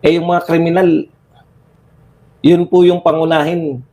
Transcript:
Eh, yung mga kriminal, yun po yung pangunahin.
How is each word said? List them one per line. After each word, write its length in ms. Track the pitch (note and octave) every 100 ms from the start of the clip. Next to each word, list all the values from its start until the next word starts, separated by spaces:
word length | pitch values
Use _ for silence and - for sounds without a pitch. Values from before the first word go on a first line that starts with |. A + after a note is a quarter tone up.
| D3
Eh, 140 | E3+
yung 100 | E3+
mga 160 | F3 F3
kriminal, 640 | E3 E3+ F3 F#3 D#3 - _ _ _ _ _ _ _ _ _ _ _ _ _ D3
yun 160 | E3+ F3
po 180 | F3+ F3
yung 160 | F3
pangunahin. 800 | E3+ D#3+ D#3+ D#3+ D3+ F3 D#3+ B2+ B2+